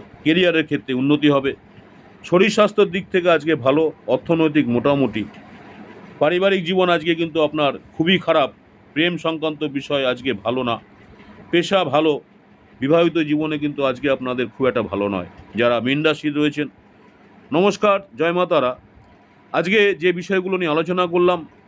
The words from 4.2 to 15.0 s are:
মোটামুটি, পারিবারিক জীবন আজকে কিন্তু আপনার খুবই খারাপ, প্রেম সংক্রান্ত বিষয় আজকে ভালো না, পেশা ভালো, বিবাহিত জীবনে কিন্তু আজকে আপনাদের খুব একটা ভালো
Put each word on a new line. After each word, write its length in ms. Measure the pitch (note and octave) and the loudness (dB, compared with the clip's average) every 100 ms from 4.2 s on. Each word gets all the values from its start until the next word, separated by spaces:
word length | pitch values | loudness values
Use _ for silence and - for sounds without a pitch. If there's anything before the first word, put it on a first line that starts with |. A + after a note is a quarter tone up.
| - E3 D#3+ D3 B2 | 0 0 2 2 2
মোটামুটি, 560 | A#2+ C3 C#3+ B2+ A2 G#2 - - - - - - - - - | 2 2 2 0 -2 -8 -12 -20 -20 -20 -20 -20 -20 -14 -2
পারিবারিক 420 | D3 F3+ G3 G3 | 0 2 2 0
জীবন 240 | E3 F#3 F3+ | 0 0 2
আজকে 260 | E3+ D#3+ E3 | 2 0 -2
কিন্তু 220 | E3+ D#3 | -2 0
আপনার 320 | D3+ D3+ C#3+ A#2 - - | 0 0 -2 -2 -8 -4
খুবই 200 | D#3+ F#3 F3 | 0 0 2
খারাপ, 240 | D#3+ C3+ - _ - - | 0 0 -4 _ -20 -8
প্রেম 200 | - E3+ E3+ | -2 -2 -2
সংক্রান্ত 440 | E3 D#3+ D#3 D#3 | -4 -4 -4 -4
বিষয় 400 | D3+ C#3 C3+ C#3+ C3 | -6 -6 -4 -2 -2
আজকে 260 | B2 C3 | -2 -4
ভালো 280 | G#2+ A2+ B2+ | -4 -4 -4
না, 120 | B2 A2+ - - - - - - - | -2 -4 -8 -20 -20 -20 -20 -20 -4
পেশা 280 | E3+ E3 G3 | -2 2 0
ভালো, 300 | E3 C#3 D#3 C#3 - _ _ _ _ - | 2 2 2 0 -6 _ _ _ _ -6
বিবাহিত 380 | C3 E3 E3+ E3 | 2 4 4 2
জীবনে 380 | D3+ D3+ D#3 D3+ | 0 -2 -2 -4
কিন্তু 240 | D3 C#3+ C3+ | -4 -2 -2
আজকে 220 | B2 C#3 | 0 -2
আপনাদের 360 | C3 B2+ B2 A#2+ | -2 -2 -4 -6
খুব 140 | - C3 | -2 0
একটা 140 | A#2+ | 0
ভালো 240 | G2+ G2 | -2 -2